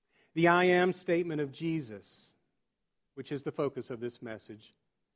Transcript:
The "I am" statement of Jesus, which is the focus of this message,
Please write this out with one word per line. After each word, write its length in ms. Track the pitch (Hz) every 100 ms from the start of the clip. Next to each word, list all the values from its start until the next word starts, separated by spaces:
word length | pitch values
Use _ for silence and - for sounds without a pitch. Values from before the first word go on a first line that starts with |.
| _ _ _
The 140 | 160 170
"I 180 | 175 180
am" 280 | 180 185
statement 480 | 175 - 170 170 151
of 100 | 143
Jesus, 800 | 131 165 160 117 101 - - - _ _ _ _ _ _ _ _ 139
which 160 | 131
is 120 | 143
the 80 | 147
focus 380 | 147 143 135 117
of 100 | 117
this 220 | 120 -
message, 520 | 120 110 - 107 - _ _ _ _